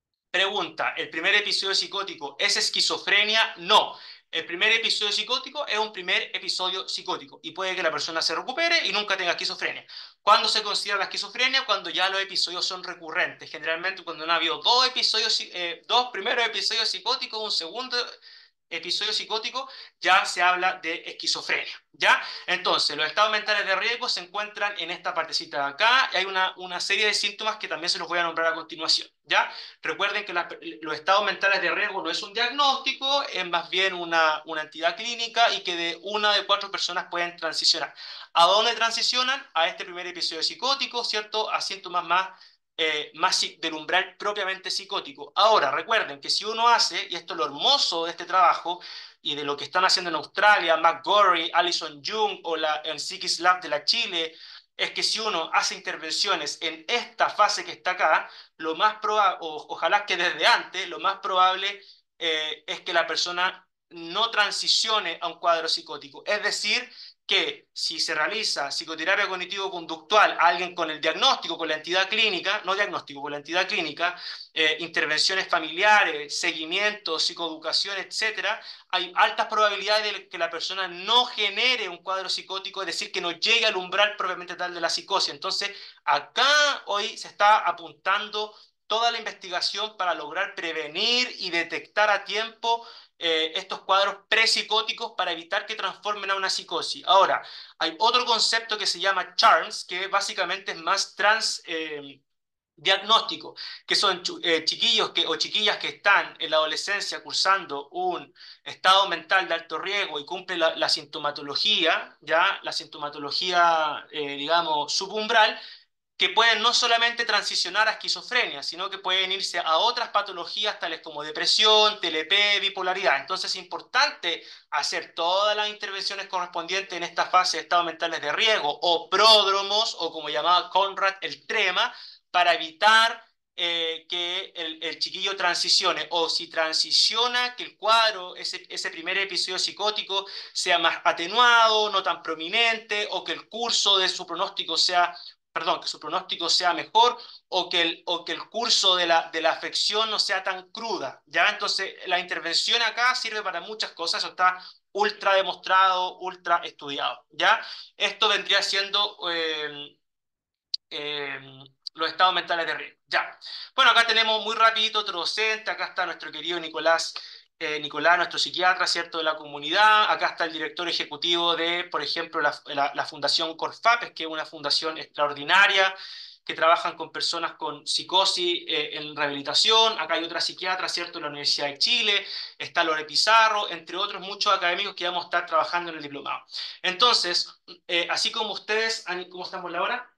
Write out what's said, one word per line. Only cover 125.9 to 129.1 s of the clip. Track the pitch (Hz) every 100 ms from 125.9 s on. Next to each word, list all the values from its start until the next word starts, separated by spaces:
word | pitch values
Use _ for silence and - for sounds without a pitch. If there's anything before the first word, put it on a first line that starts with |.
| 190 185 196 190
correspondientes | 180 175 175 165 190 190 175
en |
esta | 170 - -
fase | - - 160
de |
estados | 151 175
mentales | 170 160 170 160
de | 147
riesgo, | 151 220 208 147 147
o | 180 165
pródromos, | -